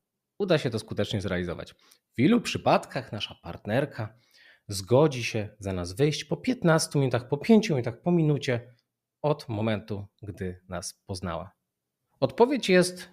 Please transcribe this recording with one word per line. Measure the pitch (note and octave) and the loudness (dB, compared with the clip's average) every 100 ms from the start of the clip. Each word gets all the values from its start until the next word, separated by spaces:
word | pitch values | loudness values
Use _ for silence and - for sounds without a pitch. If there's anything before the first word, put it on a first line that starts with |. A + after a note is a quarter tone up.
| _ _ _ _ | _ _ _ _
uda | G3 D#3 | 0 2
się | C3+ | 2
to | A2+ | -4
skutecznie | - - G2+ G#2 | -6 -4 -2 -2
zrealizować? | F#2+ F2+ F2 D#2+ - - _ _ _ - | -2 -4 -4 -6 -12 -18 _ _ _ 0
W | |
ilu | C#3+ A#3 | 4 4
przypadkach | - - A#2+ F3+ - C#3 A#2+ | 0 -2 2 2 0 -8 -8
nasza | G#2+ - - | -10 -10 -12
partnerka | E2+ E2 G2+ A#2 D3 - G#2+ - _ _ - _ - | -14 -12 -2 0 0 -6 -10 -12 _ _ -20 _ -10
zgodzi | G2+ F#2+ B2 D#3 B2+ | -10 4 6 6 2
się | A#2 A2+ G2+ - | -4 -4 -6 -8
za | G2 | -6
nas | F#2 F2 | -4 -4
wyjść | F#2 D3+ D3+ - | 0 0 0 -6
po | D#3+ | -6
piętnastu | - B3+ E3+ D#3+ - D3 | -4 0 2 2 2 0
minutach, | C3+ A#2+ - | 0 0 -2
po | D3 | -4
pięciu | - A3 G#3+ | 4 4 6
minutach, | C#3+ A#2+ A#2 | 0 -2 -4
po | F3 | 0
minucie | F3 D#3 C#3+ C#3+ A#2+ - _ _ _ _ _ | 2 2 2 0 -4 -4 _ _ _ _ _
od | D3 D3+ - | -2 -2 -4
momentu, | G#2 A2 G#2+ - G2 G2+ _ | -4 -2 -2 -4 -10 -10 _
gdy | G2+ F2+ F#2 F#2 _ | -16 -8 -8 -10 _
nas | F2+ - - - | -10 -10 -14 -12
poznała? | F#2+ F2+ E2 F#2+ _ _ _ _ _ _ _ | -8 -6 -8 -10 _ _ _ _ _ _ _
Odpowiedź | C#3 - A#3+ C#4+ - | -2 4 4 4 4
jest | F#3 F3 - - | 4 4 -2 -16